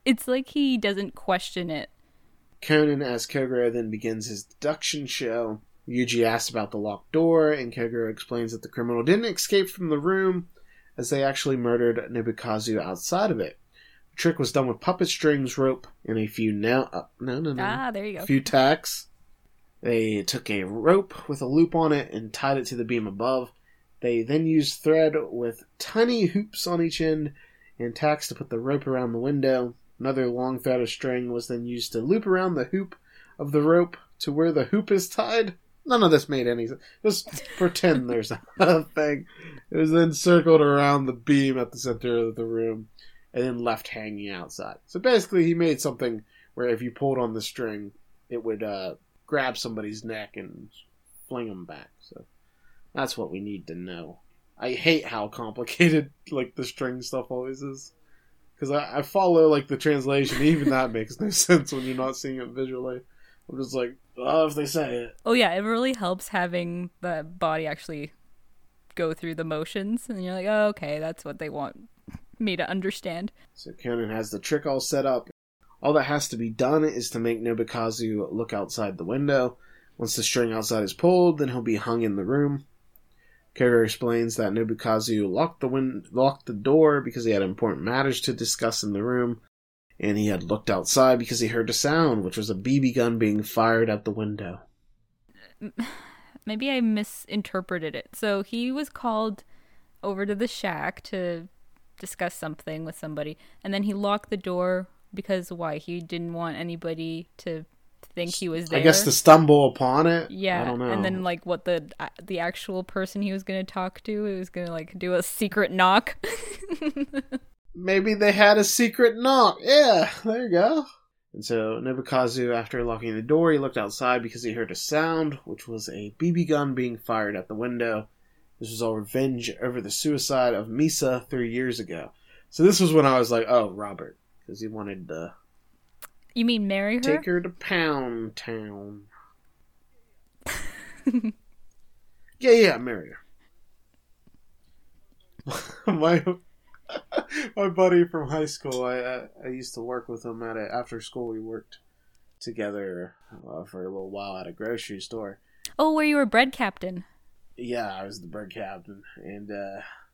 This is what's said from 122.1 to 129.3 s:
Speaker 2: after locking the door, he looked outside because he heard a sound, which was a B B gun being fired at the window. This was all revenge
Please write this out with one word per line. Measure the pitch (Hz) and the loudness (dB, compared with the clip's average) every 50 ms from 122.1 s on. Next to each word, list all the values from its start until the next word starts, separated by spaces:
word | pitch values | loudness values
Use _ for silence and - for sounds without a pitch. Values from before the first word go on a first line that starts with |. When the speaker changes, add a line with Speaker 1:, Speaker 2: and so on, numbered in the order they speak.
| 139 127 127 117 113 127 123 120 120 | 2 2 2 2 0 0 -2 0 0
Speaker 2:
after | 117 113 - - 123 120 | -2 -2 -4 -4 -4 -4
locking | 117 113 110 117 117 107 | -4 -4 -4 -6 -6 -6
the | 110 | -4
door, | 113 127 151 160 170 165 156 | 0 2 4 4 6 6 4
he | 143 | 4
looked | 135 131 - 123 | 2 0 -2 -2
outside | 104 98 101 - 131 123 123 123 | -4 -4 -4 -2 0 0 0 0
because | 117 113 - 117 120 | 0 -4 -8 -8 -6
he | 113 | -6
heard | 107 117 110 95 | -4 -4 -4 -6
a | 90 | -6
sound, | - - - 147 151 160 165 165 160 160 151 139 135 - | -8 -6 -2 0 0 0 2 0 0 0 -2 -4 -6 -10
which | - - - - - | -12 -14 -12 -12 -10
was | 113 110 107 - | -10 -10 -10 -10
a | - 104 104 104 104 - | -10 -10 -10 -10 -6 -2
B | 165 175 | 0 0
B | 170 175 170 | 2 2 2
gun | - 151 147 143 139 131 | 2 2 0 0 0 -2
being | 127 127 123 117 110 | -2 -2 -4 -4 -6
fired | - - 113 110 107 101 104 95 | -6 -4 -2 -2 -2 -2 -4 -6
at | 92 - | -6 -8
the | 110 | -6
window. | 107 120 123 123 120 120 117 110 107 107 - _ _ _ _ _ _ _ _ _ - | -4 -4 -4 -2 -2 -2 -2 -2 -4 -6 -8 _ _ _ _ _ _ _ _ _ -14
This | 117 110 | -12 -10
was | 113 110 | -6 -4
all | 117 113 110 107 | -2 -2 -2 -2
revenge | 104 101 - 131 135 135 | -4 -4 -2 0 0 0